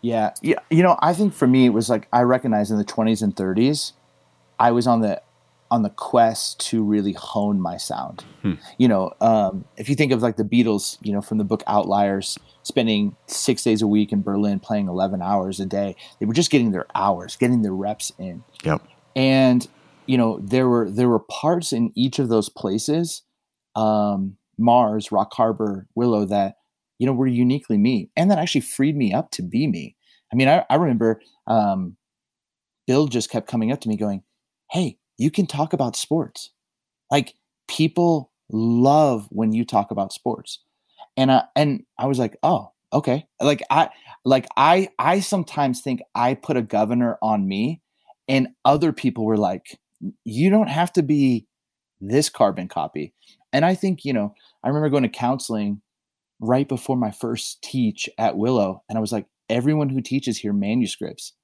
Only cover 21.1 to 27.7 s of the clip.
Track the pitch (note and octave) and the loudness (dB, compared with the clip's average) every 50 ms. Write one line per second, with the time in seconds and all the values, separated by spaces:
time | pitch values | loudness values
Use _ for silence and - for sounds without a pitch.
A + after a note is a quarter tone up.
21.1 | A#2+ G#2+ - _ - - - D3+ F3 F3 E3+ - - A#2 A#2 A2 - - B2 C3+ | 2 2 0 _ -14 -4 0 0 0 0 0 -2 -2 0 -2 -2 0 -2 -2 -2
22.1 | B2+ - C#3 A#2+ A2+ A2 G#2 - _ - - G#2 F#2+ A2+ - - D3 D#3+ E3+ E3 | 0 -2 -2 2 2 2 0 0 _ -6 -6 -4 -4 -2 -2 -2 -2 -2 -2 -4
23.1 | - - _ _ _ _ _ _ _ _ _ _ _ G#2+ A2 G#2+ G#2+ G#2+ G#2 G#2 | -6 -12 _ _ _ _ _ _ _ _ _ _ _ -2 0 0 2 2 0 0
24.1 | G2+ G2 F#2+ G2 G2 _ _ _ _ - A2+ A#2+ A#2+ B2 B2 G#2+ G#2+ G#2+ G2+ - | -2 -2 -4 -6 -8 _ _ _ _ 0 2 4 4 4 4 2 0 -4 -6 -2
25.1 | - G2+ G2 - - - A#2+ A2+ A2 - A2 G#2+ G2+ F#2+ F#2+ _ _ - A#2+ B2 | -2 -2 -2 -2 0 0 0 0 0 -2 -2 -4 -4 -6 -10 _ _ 0 0 2
26.1 | A#2 G#2 G#2 F#2 G#2 G2+ G2 G2 G2+ _ _ _ _ _ _ _ _ _ B2 B2+ | 2 2 0 0 0 0 0 0 -4 _ _ _ _ _ _ _ _ _ -2 0
27.1 | C3+ A#2+ C3 C3 B2 A#2+ B2 B2 C3 C#3+ - - | 0 0 0 0 2 2 2 2 2 0 -2 -2